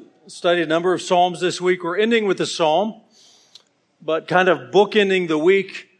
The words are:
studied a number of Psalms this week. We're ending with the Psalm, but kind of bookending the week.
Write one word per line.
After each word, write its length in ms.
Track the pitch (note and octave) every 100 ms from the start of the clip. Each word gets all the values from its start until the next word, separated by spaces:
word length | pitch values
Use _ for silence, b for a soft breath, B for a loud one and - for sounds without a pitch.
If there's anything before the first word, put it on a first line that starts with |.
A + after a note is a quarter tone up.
| - _ -
studied 360 | - F3+ F3
a 40 | D#3+
number 280 | D#3+ F3+
of 80 | E3+
Psalms 400 | - F3+ F3+ E3
this 180 | F3 -
week. 240 | F3+ F3+
We're 140 | E3 F3+
ending 260 | A3+ A#3
with 140 | G#3 F3
the 80 | E3
Psalm, 560 | - D#3+ D#3+ A3 - _ b b b b b b _ _ _
but 260 | D#3 D#3+ D#3
kind 220 | F3+ F#3
of 240 | D3+ B2+
bookending 560 | F#3 G3+ G#3+ G3 F#3 F3
the 80 | D#3
week. 540 | E3+ G3 F#3+ - - _